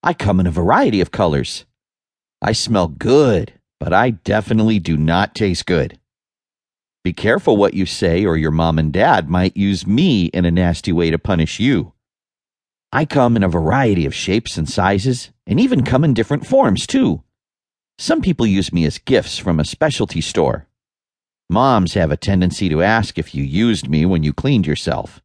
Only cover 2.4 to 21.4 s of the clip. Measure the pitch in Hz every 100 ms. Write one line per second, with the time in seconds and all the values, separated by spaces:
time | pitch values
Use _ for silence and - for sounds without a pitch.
2.4 | - 110 - 110 87 67 113 135 143 98
3.4 | 107 _ _ _ - 90 123 110 - 104
4.4 | 107 110 110 107 82 78 78 85 98 -
5.4 | 101 87 - 87 65 - _ _ _ _
6.4 | _ _ _ _ _ _ 92 82 104 139
7.4 | 175 110 101 - 92 - 95 82 101 82
8.4 | 76 78 82 80 76 85 127 120 78 90
9.4 | 92 - 98 95 82 107 185 117 87 85
10.4 | 90 85 90 85 - 85 85 80 - 90
11.4 | 80 - 117 135 110 _ _ _ _ _
12.4 | _ _ _ _ _ - 151 143 120 117
13.4 | 95 85 80 117 131 95 71 - - 101
14.4 | - - 76 - 92 101 110 123 - _
15.4 | - 110 254 254 - 131 156 113 113 147
16.4 | - 269 262 95 - 269 226 76 - _
17.4 | _ _ _ _ _ _ - 330 196 170
18.4 | 113 95 98 87 78 - - 123 - -
19.4 | - 82 78 - 156 - 110 82 78 -
20.4 | 73 - - _ _ _ _ _ _ _